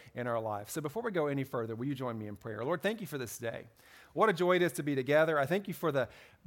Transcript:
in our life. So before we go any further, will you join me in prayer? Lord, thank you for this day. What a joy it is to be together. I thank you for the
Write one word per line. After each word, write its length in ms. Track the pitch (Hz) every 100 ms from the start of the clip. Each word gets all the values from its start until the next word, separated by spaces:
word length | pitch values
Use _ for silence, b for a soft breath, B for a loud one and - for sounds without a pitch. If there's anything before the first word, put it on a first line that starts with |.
| B
in 140 | 131 123
our 120 | 117
life. 300 | 110 104 104
So 120 | 160
before 200 | 147 220
we 100 | 233
go 140 | 175 147
any 180 | 139
further, 320 | 135 123 113 113
will 120 | 135
you 80 | 131
join 200 | 127 113
me 120 | 104
in 80 | 104
prayer? 280 | 117 107
Lord, 200 | 131 175
thank 180 | 196 220
you 60 | 190
for 100 | 147
this 220 | 120 -
day. 240 | 117 - - B B B B
What 160 | 151 214
a 40 |
joy 240 | 165 180 180
it 40 |
is 120 | 175
to 100 | -
be 100 | 147
together. 460 | 135 123 147 160 147
I 80 | 135
thank 200 | 190 202
you 60 |
for 180 | 165 165
the 160 | 135 117 B B B